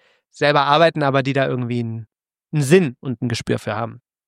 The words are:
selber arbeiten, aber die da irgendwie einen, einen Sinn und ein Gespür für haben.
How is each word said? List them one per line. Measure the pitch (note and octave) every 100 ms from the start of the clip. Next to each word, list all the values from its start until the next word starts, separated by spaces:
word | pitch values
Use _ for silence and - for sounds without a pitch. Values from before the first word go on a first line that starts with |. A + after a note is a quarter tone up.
| _ _ _
selber | - D3 D3
arbeiten, | C#3 D3+ E3 D#3
aber | C#3+ C3+
die | C3+
da | C3+ C3+
irgendwie | B2+ A#2+ A#2+
einen, | A#2 A2+ A2 _ _ _ _
einen | D#3
Sinn | C3 F#3+ D3+ B2
und | C#3 A#2+
ein | B2
Gespür | A2+ - A#2
für | - G#2+
haben. | A2+ A#2 _ _